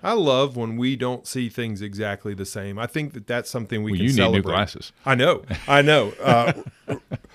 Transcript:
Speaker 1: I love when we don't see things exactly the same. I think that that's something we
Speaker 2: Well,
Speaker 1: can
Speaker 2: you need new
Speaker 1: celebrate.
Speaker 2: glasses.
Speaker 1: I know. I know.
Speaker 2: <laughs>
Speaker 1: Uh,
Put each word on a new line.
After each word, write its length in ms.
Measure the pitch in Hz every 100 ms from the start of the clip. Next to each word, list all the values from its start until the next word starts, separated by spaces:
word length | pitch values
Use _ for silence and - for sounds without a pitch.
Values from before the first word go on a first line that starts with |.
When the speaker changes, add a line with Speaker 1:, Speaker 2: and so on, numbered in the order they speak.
Speaker 1:
I 120 | 180
love 420 | 226 156 127 143 123
when 200 | 113 113
we 200 | 127 131
don't 300 | 123 123 -
see 240 | 131 120
things 320 | - 117 101
exactly 500 | 104 101 107 98 104
the 140 | 98 98
same. 320 | 107 101 98
I 80 | 120
think 260 | 156 147
that 140 | 131 101
that's 240 | 120 120
something 320 | 127 107 113
we 100 | 107
Speaker 2:
Well, 60 | 98
Speaker 1:
can 60 | 110
Speaker 2:
you 40 |
need 60 | 131
new 60 |
Speaker 1:
celebrate. 200 | 113 107 92
Speaker 2:
glasses. 380 | 85 104 - - - -
Speaker 1:
I 80 |
know. 300 | 131 143 139 - - -
I 120 | 143
know. 320 | 143 151 104 -
Speaker 2:
<laughs> 40 |
Speaker 1:
Uh, 300 | 135 120 117 - - - - - - - -